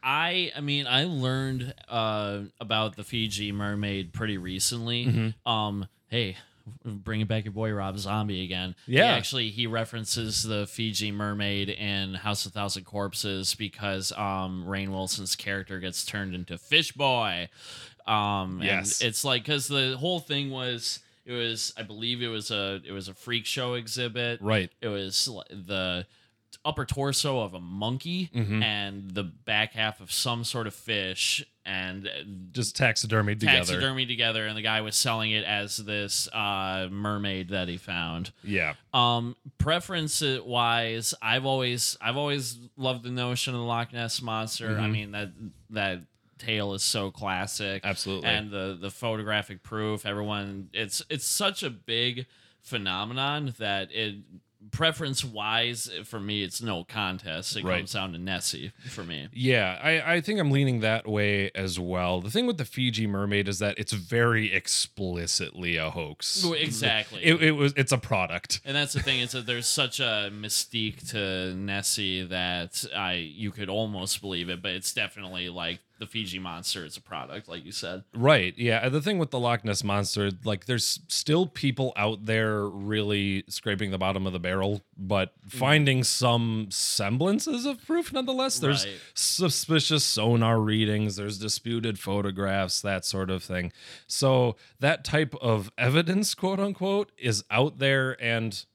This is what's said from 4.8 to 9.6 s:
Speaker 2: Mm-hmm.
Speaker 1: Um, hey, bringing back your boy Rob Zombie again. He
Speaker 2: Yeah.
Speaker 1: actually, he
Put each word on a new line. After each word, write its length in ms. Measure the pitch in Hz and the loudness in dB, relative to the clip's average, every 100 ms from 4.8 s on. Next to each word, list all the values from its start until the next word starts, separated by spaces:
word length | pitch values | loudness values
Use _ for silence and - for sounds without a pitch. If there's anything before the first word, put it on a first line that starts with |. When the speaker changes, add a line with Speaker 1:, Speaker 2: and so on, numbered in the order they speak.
| 117 120 120 | -2 0 2
Speaker 2:
Mm-hmm. 420 | 117 110 107 - | 4 2 -2 0
Speaker 1:
Um, 400 | 113 107 101 95 _ _ | 2 2 0 -6 _ _
hey, 300 | 117 107 92 - _ - 110 | -2 -2 -4 -16 _ -18 -14
bringing 440 | - 104 98 110 107 | -10 -8 -4 -2 0
back 180 | 110 107 | 0 -2
your 80 | |
boy 180 | 101 110 | -4 -2
Rob 280 | 104 95 95 | -2 -4 -4
Zombie 440 | 98 107 107 95 | -2 0 0 -2
again. 300 | 92 92 92 87 - | -4 -4 -4 -8 0
He 60 | |
Speaker 2:
Yeah. 120 | 127 226 | 4 6
Speaker 1:
actually, 380 | 151 101 135 113 | 4 0 -2 -4
he 160 | 104 | -2